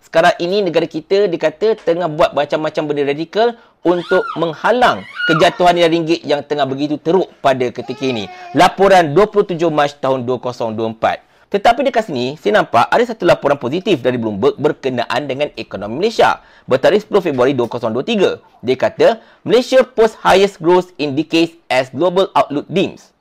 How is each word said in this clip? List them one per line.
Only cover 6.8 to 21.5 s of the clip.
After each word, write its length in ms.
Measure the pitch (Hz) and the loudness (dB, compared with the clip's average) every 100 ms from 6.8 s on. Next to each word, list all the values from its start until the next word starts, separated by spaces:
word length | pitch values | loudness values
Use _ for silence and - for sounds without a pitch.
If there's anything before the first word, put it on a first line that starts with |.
| 147 151 | -4 -4
teruk 320 | 160 180 156 _ | 0 0 -2 _
pada 320 | 139 131 123 | -2 0 -2
ketika 320 | 117 120 135 135 | -4 -10 -6 -4
ini. 240 | 117 95 - - | -4 -8 -12 -6
Laporan 640 | 139 170 - 190 185 160 147 | 2 2 4 2 4 2 2
dua 80 | 214 | 2
puluh 160 | 208 202 | 2 -2
tujuh 240 | 165 170 | 0 0
Mac 240 | 151 147 - | 0 -2 -2
tahun 240 | 135 131 | -2 -2
dua 160 | 120 123 | -2 -4
kosong 400 | 123 120 117 107 | -4 -6 -6 -4
dua 160 | 110 | -6
empat. 320 | 110 101 - _ _ _ | -2 -2 -4 _ _ _
Tetapi 420 | 202 - 269 277 | 0 0 2 0
dekat 220 | 247 214 | -2 -4
sini, 260 | 135 123 156 | -4 -4 -4
saya 240 | 202 208 | 0 0
nampak 300 | 165 117 120 | 2 0 2
ada 160 | 202 240 | 0 0
satu 180 | - | -2
laporan 320 | 175 151 139 143 | 0 2 0 -2
positif 460 | 120 165 196 151 | -2 -4 -2 0
dari 180 | 127 123 | 0 -2
Bloomberg 400 | 110 101 131 135 | -4 0 0 0
berkenaan 720 | 147 156 131 123 113 123 143 | -2 -2 -4 -4 -4 -4 -4
dengan 180 | 131 147 - | -6 -6 -6
ekonomi 480 | 107 101 101 127 | -12 -10 -10 -4
Malaysia. 380 | 220 220 139 - _ _ - | -4 2 2 2 _ _ -2
Bertarikh 380 | 123 151 196 - | 2 4 2 2
sepuluh 160 | 202 | 0
Februari 300 | 180 131 123 139 | 0 2 2 2
dua 140 | 113 | -2
kosong 260 | 120 120 110 | -4 -4 -4
dua 80 | |
tiga. 400 | - 226 147 82 _ _ | -2 0 0 -2 _ _
Dia 160 | 117 131 | -4 -2
kata, 480 | - - 160 226 _ _ - | -2 2 0 0 _ _ 0
"Malaysia 400 | 220 247 262 254 | 0 4 2 2
post 340 | - 220 - | 2 0 2
highest 400 | 175 180 196 - | 2 4 2 0
growth 320 | 165 180 180 - | 2 2 2 -6
in 160 | 147 135 | -4 -4
decades 400 | 156 165 165 | -2 0 0